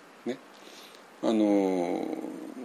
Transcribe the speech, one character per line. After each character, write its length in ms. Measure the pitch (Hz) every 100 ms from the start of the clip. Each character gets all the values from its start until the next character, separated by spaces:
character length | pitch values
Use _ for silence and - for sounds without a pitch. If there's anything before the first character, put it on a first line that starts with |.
| - - -
ね。 120 | 131 - - - - - - - -
あ 60 | 117
の 60 | 110
ー、 720 | 104 101 95 92 87 95 - - - - - -